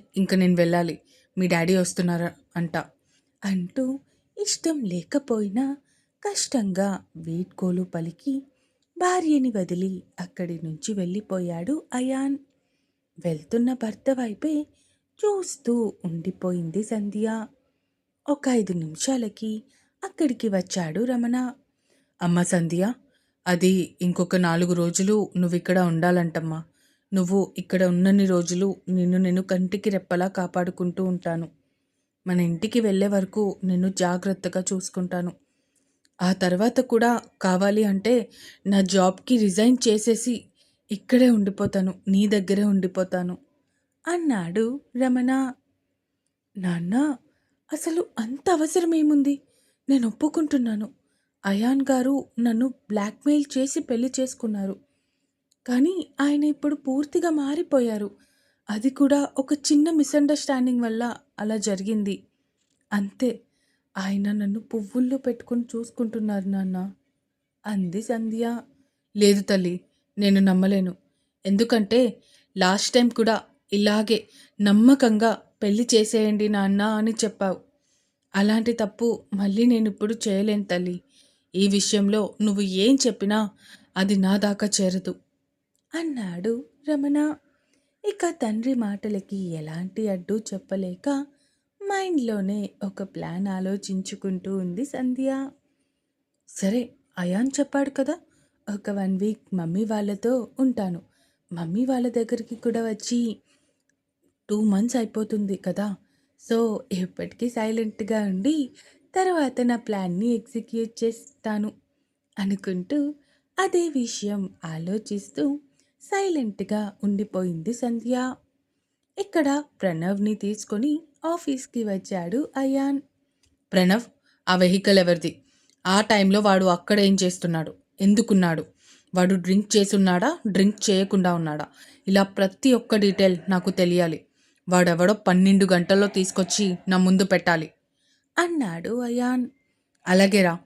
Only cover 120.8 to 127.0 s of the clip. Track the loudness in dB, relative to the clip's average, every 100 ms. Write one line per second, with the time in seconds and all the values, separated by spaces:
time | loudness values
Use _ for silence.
120.8 | -2 -2 -6 _ -6 -4 -4 -6 -6 -6
121.8 | -4 -4 -6 -6 -4 -4 -4 -2 -2 0
122.8 | 0 -2 -6 _ _ _ _ _ _ 2
123.8 | 4 2 -2 _ _ _ 0 4 4 4
124.8 | 4 6 6 2 -2 -8 _ _ _ _
125.8 | 0 2 4 4 4 4 4 4 4 2
126.8 | 2 4